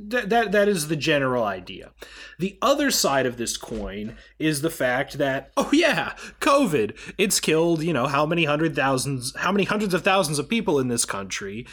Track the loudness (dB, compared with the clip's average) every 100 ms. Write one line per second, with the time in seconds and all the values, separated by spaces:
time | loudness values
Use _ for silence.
0 | -4 -4 2 2 4 4 4 2 0 -2
1 | 2 2 2 2 0 -4 -10 -16 -18 -20
2 | -20 -20 -16 -6 -6 0 0 2 2 2
3 | 2 2 0 -2 -6 -6 -8 -8 -6 -8
4 | -10 -12 -16 -4 -2 0 -2 0 0 0
5 | -2 -2 -2 -2 -4 -2 2 4 4 2
6 | -2 -8 -14 -2 2 4 4 2 0 -4
7 | -8 -2 0 0 2 2 2 2 0 0
8 | 0 2 2 2 2 2 0 0 0 0
9 | -2 -4 -6 -2 0 2 0 0 0 0
10 | 2 2 2 -2 -2 -2 2 0 2 -2
11 | -2 -4 -6 -8 -8 -12 -14